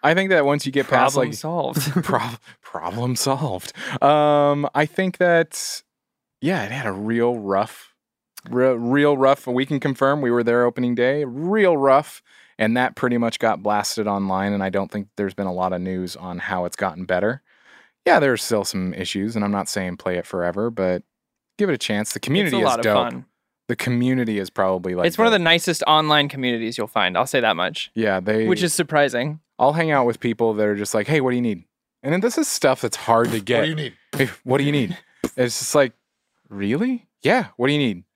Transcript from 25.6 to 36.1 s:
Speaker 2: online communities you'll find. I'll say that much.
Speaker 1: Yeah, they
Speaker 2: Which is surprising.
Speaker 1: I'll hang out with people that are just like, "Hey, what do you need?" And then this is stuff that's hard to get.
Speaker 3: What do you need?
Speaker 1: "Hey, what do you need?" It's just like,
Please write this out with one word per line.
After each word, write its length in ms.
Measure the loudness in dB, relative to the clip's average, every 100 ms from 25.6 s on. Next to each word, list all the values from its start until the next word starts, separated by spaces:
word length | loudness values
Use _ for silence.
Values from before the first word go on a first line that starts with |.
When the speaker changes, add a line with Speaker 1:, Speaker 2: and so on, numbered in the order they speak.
| 2 -2 2
Speaker 2:
online 420 | 2 4 2 2
communities 480 | -2 -2 -2 -4 -4
you'll 120 | -4
find. 280 | 0 0 0
I'll 120 | 0
say 120 | 2
that 140 | 2 0
much. 360 | -2 -4 -10
Speaker 1:
Yeah, 260 | -2 0 0
they 280 | 0 0 2
Speaker 2:
Which 160 | 0
is 100 | 0
surprising. 680 | -2 0 2 2 0 -4 -6 _ _
Speaker 1:
I'll 140 | 2
hang 180 | 2 2
out 160 | 2 2
with 120 | 0
people 320 | -4 0 0 2
that 100 | 0
are 100 | 0
just 180 | -2 -2
like, 100 | 0
"Hey, 140 | 0
what 100 | 0
do 40 | 0
you 60 |
need?" 240 | -2 -4 -10 _ _ _
And 100 | -4
then 100 | -2
this 160 | 0 0
is 80 | -2
stuff 340 | 0 2 2
that's 140 | -2 -6
hard 340 | 2 2 4
to 100 | -2
get. 180 | -2 0
Speaker 3:
What 40 | 0
do 40 |
you 60 | -4
need? 180 | -8 -12 _ -4
Speaker 1:
"Hey, 140 | -4 -4
what 140 | -2 0
do 60 |
you 80 | 2
need?" 260 | 0 -2 -6 _ _ -8 -2
It's 240 | -2 -2
just 160 | -2 2
like, 160 | 2 _ _